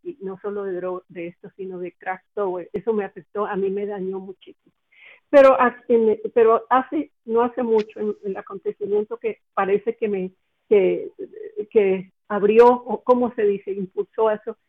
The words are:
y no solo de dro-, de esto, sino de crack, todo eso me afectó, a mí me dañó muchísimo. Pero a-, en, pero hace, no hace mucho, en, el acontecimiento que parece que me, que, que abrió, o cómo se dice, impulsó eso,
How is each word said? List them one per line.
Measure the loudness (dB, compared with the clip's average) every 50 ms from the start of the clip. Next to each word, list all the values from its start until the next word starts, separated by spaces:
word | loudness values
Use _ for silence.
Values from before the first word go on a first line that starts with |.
y | -14 -16 -14 -12
no | -12 -12 -12 -10
solo | -10 -10 -8 -8 -8
de | -8 -8 -6
dro-, | -6 -8 -8 -10 _ _
de | -16 -14 -14 -14
esto, | -14 _ -20 -20 _
sino | -14 -14 -12 -12 -10
de | -12 -12
crack, | -14 _ -10 -10 -10 -10 _ _ -8
todo | -6 -6 -4 -6 -8 -10 -10
eso | -10 -8 -4 -4
me | -4 -4 -4
afectó, | -8 -10 -16 -20 _ -8 -8 -6
a | -4 -4
mí | -4 -4 -4
me | -4 -6 -6
dañó | -8 -8 -8 -8 -8 -8 -10
muchísimo. | -12 -14 -18 _ -20 -20 -20 _ _ _ _ _ _ _ _ _ -20 -20 -20 _ _ 4
Pero | 6 8 8 8 6 6
a-, | 4 0 0 -2 _
en, | 2 2 4 4 4 2 0 -4 -2 2
pero | 4 4 6 4 2 2 2
hace, | 0 0 0 0 -6 -6 -6 -8 _ _ -8
no | -2 0 0
hace | 0 0 -2 -4
mucho, | -2 0 0 0 0 -2 -8 -8
en, | -6 -6 -6 -8 -8
el | -10 -10
acontecimiento | -10 -10 -14 -14 -10 -8 -8 -8 -8 -6 -2 -2 -2 -2 -4 -8 -8
que | -8 -8 -8 _ _ _ -4
parece | -4 -2 0 0 -2 -2 -2 -6
que | -4 -4 -4
me, | -4 -4 -6 -8 _ _ _ _ _ _ _ 2
que, | 2 4 4 2 0 -2 -6 -10 -12 -14 -16 -16 -16 -16 -16 -14 -10 -10 -6 0
que | 2 2 2 2 0 -2 -4 -12 _ _ _
abrió, | -6 -4 0 2 4 6 8 8
o | 8 6 4 -2 -6 -8 -6 0
cómo | 0 2 2 2 -4 -2
se | 0 0
dice, | 0 0 0 -4 -8
impulsó | -8 -8 -8 -8 -6 -6 -8 _ -4 -2 0 0
eso, | 0 -2 -6 -12 -14 _ _